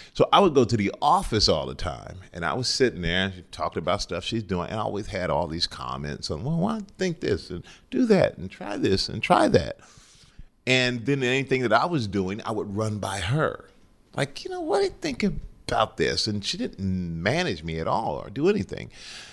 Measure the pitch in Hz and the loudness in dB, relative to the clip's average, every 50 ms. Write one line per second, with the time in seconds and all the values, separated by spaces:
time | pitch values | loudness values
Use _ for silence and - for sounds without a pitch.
0 | - - _ - - - - 170 202 180 139 135 120 - 117 104 101 98 - - | -20 -12 _ 2 4 6 8 6 6 8 6 6 4 4 4 2 2 0 0 0
1 | - 147 160 196 185 - 120 107 - - 87 78 67 65 69 - - 90 67 57 | 2 4 4 4 2 0 2 2 4 4 2 2 0 -4 -6 -6 -6 -6 -6 -8
2 | 50 - 85 95 92 - - 87 85 78 71 123 127 - - - 131 117 80 87 | -12 -16 -16 -16 -18 -14 -10 -4 -2 -2 -2 -2 -2 -2 2 2 2 2 2 0
3 | 87 82 87 92 95 98 92 90 82 - - - 80 82 - 95 80 87 90 98 | -2 0 2 2 0 0 -4 -8 -16 -16 -6 -4 -4 -2 -2 -2 0 0 0 0
4 | - - 87 85 - - 113 113 107 87 95 87 82 - 101 110 107 107 101 101 | -2 -4 -6 -6 -4 -2 -4 -4 -2 -2 -2 -2 -2 -4 -4 -4 -4 -4 -4 -6
5 | 110 - 98 95 90 82 73 73 87 76 78 85 - - - - 67 62 65 67 | -6 -6 -4 -4 -2 0 0 0 0 -2 -2 -4 -4 -4 -6 -10 -8 -8 -6 -6
6 | 71 73 71 - - - 90 76 101 139 165 165 170 220 226 220 196 - - - | -6 -6 -8 -8 -6 -6 -6 -4 -4 -2 0 0 0 0 -2 -4 -8 -12 -6 -4
7 | 190 185 160 - - - 104 82 - - - 85 - - - - _ _ - 254 | -4 -4 -2 -2 -2 -2 -2 -2 -4 -8 -10 -10 -10 -14 -20 -20 _ _ 0 2
8 | 262 220 208 180 - - - - 85 98 - - - - 302 285 - 104 95 - | 4 6 6 6 6 4 2 -4 -10 -12 -10 -12 -8 -6 -4 0 2 2 2 2
9 | - - - 107 - - 120 - 320 285 - - 76 - - - - - - - | 0 -4 -4 -6 2 4 4 4 6 4 4 2 2 0 -8 -12 -16 -20 -20 -20
10 | - - - - - - _ - - - _ _ _ 123 127 131 127 123 123 120 | -20 -20 -20 -20 -20 -20 _ -20 -20 -20 _ _ _ 2 4 4 4 2 0 -2
11 | 110 139 143 139 131 120 127 135 135 - 139 127 123 113 107 117 135 175 175 143 | 0 0 0 2 2 2 2 2 2 2 0 2 4 4 4 4 4 4 2 0
12 | 113 101 92 101 92 92 101 113 - 107 113 104 82 104 98 104 110 107 107 104 | 0 0 0 0 0 0 -2 -4 -4 -4 -4 -4 -4 -4 -2 -2 -2 -2 -2 -2
13 | 98 98 95 101 85 95 131 156 147 95 - - - - - - - _ _ _ | -4 -4 -2 -2 0 0 2 2 2 0 0 -4 -12 -20 -20 -20 -20 _ _ _
14 | _ _ - - 139 - - - - 381 370 359 330 302 392 403 392 359 - - | _ _ -4 -4 -4 -4 -4 -12 -10 -8 -8 -6 -2 0 2 2 2 0 -2 -4
15 | - 320 254 - 214 196 151 - - - - - - - 123 117 110 107 - - | -6 -6 -2 0 0 0 0 -2 -6 -10 -16 -14 -6 -2 2 2 2 0 2 0
16 | 76 62 64 - - 110 104 104 95 - - 185 247 - - - 98 95 92 92 | 0 2 2 0 -2 -2 -2 -2 -4 -6 -6 -4 -6 -6 -6 -4 -2 -2 0 -2
17 | 90 85 82 82 85 104 135 170 180 160 101 78 78 82 80 80 82 - 135 196 | -2 -4 -4 -2 0 0 0 0 0 -2 -4 -4 -6 -6 -4 -2 -2 0 0 0
18 | 113 123 73 60 - - 98 127 151 190 208 202 - - - - - - - - | -2 -2 -4 -6 -8 -8 -4 0 2 2 2 0 -2 -4 -6 -10 -10 -12 -14 -18
19 | - - - - - - | -18 -16 -16 -16 -18 -18